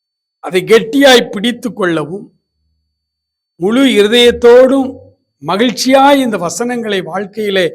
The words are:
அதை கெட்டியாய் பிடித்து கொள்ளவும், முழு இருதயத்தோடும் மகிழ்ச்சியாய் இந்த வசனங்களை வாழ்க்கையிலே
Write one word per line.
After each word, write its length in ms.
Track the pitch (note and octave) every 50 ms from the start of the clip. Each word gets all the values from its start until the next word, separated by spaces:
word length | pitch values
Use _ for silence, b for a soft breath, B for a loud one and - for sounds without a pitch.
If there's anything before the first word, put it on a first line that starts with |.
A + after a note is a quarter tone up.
| _ _ _ _ _ _ _ _
அதை 240 | - - F3+ F#3 E3+
கெட்டியாய் 680 | D#3 G#3+ A#3 G3 - - C#4 C#4 C4+ B3+ A#3+ G3 D#3
பிடித்து 420 | - G#3+ F#3+ A#3+ A#3+ A#3+ - A#3+ F3
கொள்ளவும், 680 | - G3+ F3 E3 D#3 D3+ C#3 F3 G3+ A3+ - _ _ _ _ _ _ _ _ _ _ _ _ _ _ _ _ _ _ _ _ _ _ _ _ _
முழு 320 | - E3 G3 A3+ B3+ C#4
இருதயத்தோடும் 1160 | C4 A3+ G#3 G3+ G#3 A3+ A#3+ A#3+ A#3+ A#3 A#3 A#3 A#3+ A#3 B3 C4 B3+ C4+ C#4 C4 - - - - _ _ _ _ _ _ _
மகிழ்ச்சியாய் 800 | C#3 D3 F3 G3 A#3+ B3+ G#3+ - - B3 C4 C4+ C4+ C#4 C#4+ C#4
இந்த 160 | C4 A#3+ G#3
வசனங்களை 640 | F#3+ F3 E3+ E3 - A#3 A#3+ B3 A#3+ A3+ A3 G3+ F#3+
வாழ்க்கையிலே 720 | F#3 D#3+ D#3+ F#3+ G#3 F#3+ G#3 A3+ G#3+ G3+ G3 F#3+ F3+ D#3+ B